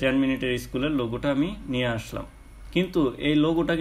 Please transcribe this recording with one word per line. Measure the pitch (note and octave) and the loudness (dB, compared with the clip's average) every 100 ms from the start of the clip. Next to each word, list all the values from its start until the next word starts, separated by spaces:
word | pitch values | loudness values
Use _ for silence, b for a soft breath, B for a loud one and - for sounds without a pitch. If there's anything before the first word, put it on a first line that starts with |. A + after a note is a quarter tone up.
টেন | C3 C3+ | 2 4
মিনিটের | C3+ C3 B2+ B2+ | 2 0 0 -2
স্কুলের | B2 C3 D3 C#3+ | -4 -2 0 0
লোগোটা | A#2 A#2 C#3+ C3+ | -2 -2 0 0
আমি | F3 G#3 - | -2 -4 -4
নিয়ে | B2 B2 A2+ | -2 0 -2
আসলাম, | - G#2+ - - - - - | -6 -10 -10 -16 -20 -18 -4
কিন্তু | E3+ F#3 F3+ C3+ - D3 | -2 0 2 2 0 2
এই | D3+ | 4
লোগোটা | D#3 E3 D#3 E3 | 4 2 2 2